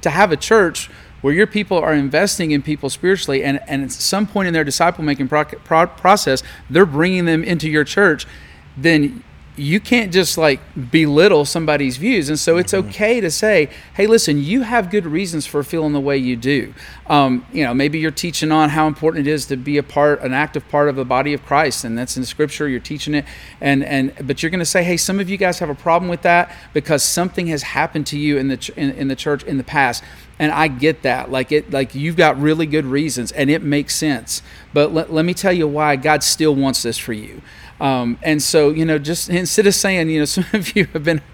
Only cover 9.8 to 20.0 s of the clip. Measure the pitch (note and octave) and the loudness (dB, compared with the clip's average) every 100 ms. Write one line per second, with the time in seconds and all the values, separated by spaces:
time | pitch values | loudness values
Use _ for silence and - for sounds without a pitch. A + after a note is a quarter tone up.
9.8 | - A#3+ G#3 F3 E3+ - D#3+ C3+ - - | 2 0 2 0 0 2 2 2 -4 -12
10.8 | B2 D3+ D#3 C#3+ F#3+ E3+ C#3+ E3+ D#3+ D3 | 0 2 4 6 6 6 2 -2 0 0
11.8 | C#3 B2 G3 A#3+ C#3 D3+ - E3+ F3+ G3 | 0 -2 0 0 0 -2 2 2 2 -2
12.8 | G#2 - G#3 A#3+ F#3 C#3+ G#3+ G3 D3 - | -2 -2 0 2 0 0 2 2 2 -4
13.8 | - - G3+ A3 F#3+ D3 C#3+ A#3 A3+ A#3+ | -18 -2 4 4 4 0 0 -2 0 -2
14.8 | F#3 G#3 E3+ D#3 F#3+ E3 C#3+ D3 C3+ E3 | 0 -2 -2 -4 -4 -6 -4 -4 -4 -2
15.8 | D#3 D3 C#3 C#3 B2+ B2 A#2+ C#3+ - - | -2 0 0 0 0 -2 0 0 -2 -12
16.8 | - - - D3 C3+ B2+ - C3+ C3+ B2 | -20 -20 0 2 4 0 -4 -4 -2 0
17.8 | C#3+ D#3 D#3 D3+ F3 - D#3 D#3 D#3 D#3 | 0 0 -4 -4 -6 -4 0 4 4 2
18.8 | D#3 D3 D#3 E3 C#3+ D3+ - C#3 B2+ C#3+ | 0 2 -2 0 0 -2 -2 -6 -2 -2
19.8 | C#3 - | 0 2